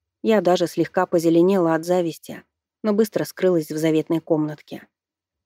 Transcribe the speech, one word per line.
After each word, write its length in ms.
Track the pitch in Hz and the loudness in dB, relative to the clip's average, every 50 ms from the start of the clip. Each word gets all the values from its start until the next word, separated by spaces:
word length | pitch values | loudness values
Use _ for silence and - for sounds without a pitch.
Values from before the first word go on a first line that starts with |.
| _ _ _ _ - | _ _ _ _ -2
Я 200 | 214 220 208 175 | 0 0 2 2
даже 240 | 180 180 180 175 | 2 2 2 0
слегка 400 | 160 - 170 160 - - 185 185 | -2 -2 -2 -4 -2 -2 -2 -2
позеленела 680 | - - 170 160 165 165 170 170 185 202 190 170 165 165 | 0 0 0 2 2 4 4 4 4 2 2 2 0 0
от 100 | 160 165 | -2 -2
зависти, 580 | 170 180 185 175 165 147 - - - - - - _ _ _ _ _ _ _ - | -2 -2 -2 -2 -4 -6 -10 -14 -18 -18 -18 -20 _ _ _ _ _ _ _ -4
но 100 | 220 208 | -2 0
быстро 320 | 202 226 214 - - 208 | 0 0 0 -2 -4 -6
скрылась 460 | - - - 190 185 180 165 151 - | -6 -6 -2 0 0 2 0 0 -4
в 60 | 151 | -4
заветной 440 | 156 156 160 156 156 151 - 170 160 | -2 0 0 0 0 0 -2 -2 -4
комнатке. 640 | - - 170 151 151 151 151 - - - - - - - _ _ _ _ _ _ _ _ _ _ _ | -2 -2 -2 -2 -2 -4 -6 -10 -16 -16 -18 -18 -18 -20 _ _ _ _ _ _ _ _ _ _ _